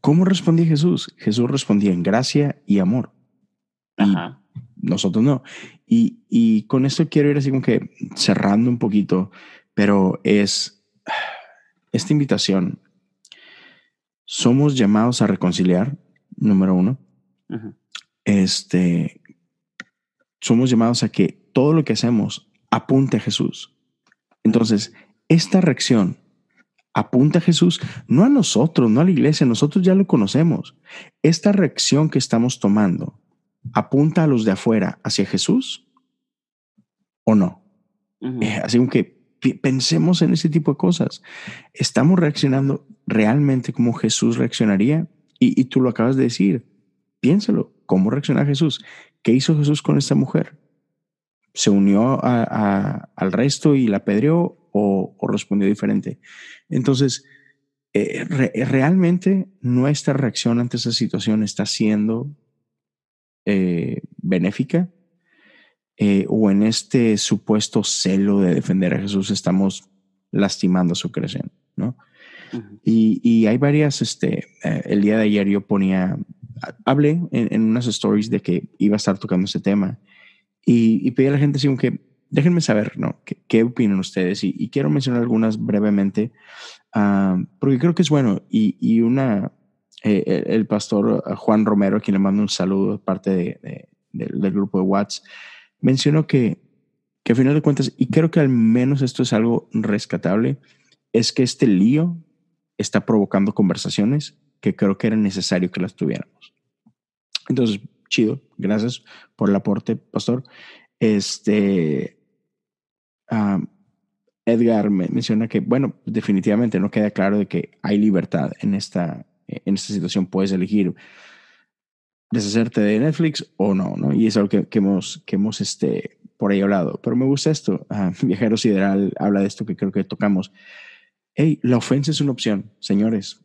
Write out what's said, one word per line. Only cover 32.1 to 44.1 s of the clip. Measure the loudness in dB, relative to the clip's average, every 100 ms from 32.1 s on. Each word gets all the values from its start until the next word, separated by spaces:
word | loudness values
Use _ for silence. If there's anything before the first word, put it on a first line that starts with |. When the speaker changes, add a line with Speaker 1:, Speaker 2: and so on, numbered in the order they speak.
| 0
Speaker 1:
estamos | -2 0 0 0
tomando, | 0 2 2 -2 -6 _ _ _ _ _ -6
¿apunta | -4 0 2 2 2
a | 2
los | 2 0
de |
afuera | 0 0 0 -2 -6
hacia | -6 -2 -2
Jesús | -2 0 0 -2 -14 _ _ _ _ _ _ _ _ _ _ _ _ _ _
o | 0 2
no? | 2 -4 _ _ _ _ _ _
Speaker 2:
Ujú. | -10 -6
Speaker 1:
Eh, | -4 -4
así | 0 0
como | 2
que | 0 -2 _ _ _
pi-, | -4
pensemos | -2 -4 -2 -2 0 2 2
en | 2
ese | 2 0
tipo | 0 -2
de | 0
cosas. | 0 0 -4 -6 -20 -20 -18 -20 -20
¿Estamos | -6 -4 2 4 4
reaccionando | 2 0 0 0 0 -4 _ -16 -4
realmente | 0 2 2 2 0 -2
como | -2 -2
Jesús | 0 -2